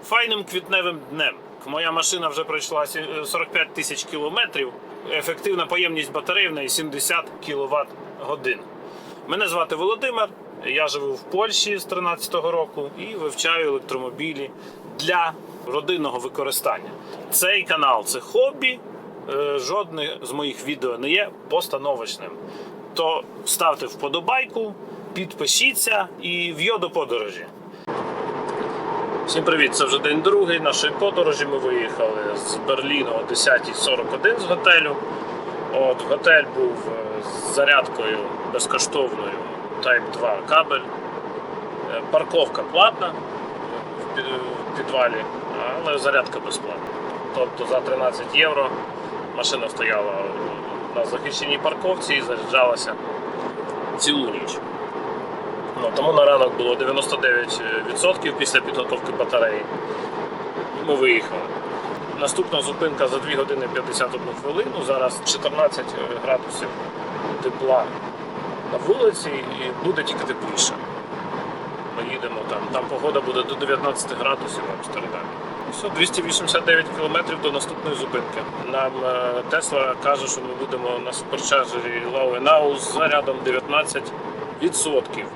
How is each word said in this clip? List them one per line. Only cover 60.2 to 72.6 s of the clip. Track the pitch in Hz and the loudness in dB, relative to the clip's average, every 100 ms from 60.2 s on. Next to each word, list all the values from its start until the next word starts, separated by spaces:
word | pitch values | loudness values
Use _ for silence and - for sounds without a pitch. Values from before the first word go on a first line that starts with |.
| - - - - - - 165 | -6 -6 -6 -6 -6 -6 0
Ми | |
виїхали. | 143 131 117 - 92 85 80 - - - - - - | 4 6 6 2 -6 -6 -6 -6 -6 -6 -6 -8 -2
Наступна | 143 - 185 156 | 0 0 0 0
зупинка | 139 - 160 139 135 | -2 0 0 2 2
за | 131 | 2
дві | 143 | -2
години | 139 135 139 123 | 0 0 0 -2
п'ятдесят | 131 127 113 127 | -2 -2 0 0
одну | 127 - 113 | -2 -6 -6
хвилину. | 139 160 254 202 127 | -2 -2 -2 -2 0
Зараз | 135 127 - - | 2 2 2 -2
чотирнадцять | 143 143 147 151 135 123 - 131 120 | 0 0 4 4 4 -6 -4 -4 -4
градусів | 131 127 - - 123 - - - - - - - | 2 0 0 -6 -6 -6 -8 -8 -6 -6 -4 -2
тепла | 131 123 131 127 110 - - - - - - - - | -4 0 4 4 4 -4 -8 -8 -8 -8 -6 -6 -4
на | 123 | -4
вулиці | 151 247 226 - 160 | 2 6 6 4 -4
і | 139 127 139 131 127 | -4 -6 -6 -6 -2
буде | 165 - | 0 0
тільки | - - | 0 -2
тепліше. | - 113 - 107 - - - - - - - - - - - - - - | -4 -4 -4 0 0 0 -8 -8 -8 -8 -6 -6 -6 -8 -8 -8 -8 -6
Ми | 120 | -6
їдемо | 131 120 113 107 | -4 -4 -6 -4
там. | 104 | -4